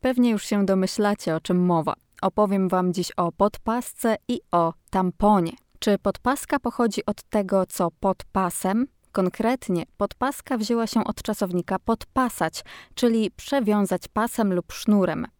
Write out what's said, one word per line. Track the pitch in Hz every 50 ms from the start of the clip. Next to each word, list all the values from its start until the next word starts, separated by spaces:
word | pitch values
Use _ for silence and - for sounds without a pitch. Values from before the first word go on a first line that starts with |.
Pewnie | - 254 262 247 240 240
już | 220 202 -
się | - 214 202 196
domyślacie, | 190 196 190 185 185 - - 208 202 208 - - - 160
o | 160
czym | _ - 180 180 180
mowa. | 180 175 165 151 156 - _ _ _ _ -
Opowiem | - 190 - - 214 196 202 196 190 185
wam | 190 185 180 180
dziś | 175 - 175 - -
o | - 180 170
podpasce | - _ 196 214 - - - - 226 247 240 - - - - 233 220 - _ -
i | 240 226 - _
o | - 175 170 165 165 _ _ _
tamponie. | - 190 185 180 175 _ - 208 214 196 170 165 - _ _ _ _ -
Czy | - 220 202 190
podpaska | _ 196 190 - _ 240 269 277 - - 311 277
pochodzi | - 247 - - 240 233 196 - -
od | - 208 -
tego, | - _ - 214 202 185 196 196 185
co | - - - 180 170 _ _
pod | - 196 185 _ - -
pasem? | _ 196 190 175 - - - 185 196 226 254 - _ _ _ _
Konkretnie | _ - 190 180 - - 214 226 254 262 - - 185 170 160 _ _
podpaska | _ 202 202 - _ 247 262 285 - - - 269 233
wzięła | 214 196 240 233 226
się | 220 - 226 208
od | - 226 -
czasownika | - - 214 - 208 185 175 180 175 - 190 190
podpasać, | _ - 226 - - - _ 269 254 240 - - 175 160 - - - - - - - _ -
czyli | - - 240 226 226 220 190
przewiązać | _ - - - - 277 233 202 208 208 202 190 190 185 - -
pasem | _ - 220 240 - - 220 196 185
lub | 175 175 _
sznurem. | - - - - 214 202 185 175 151 - - - _ _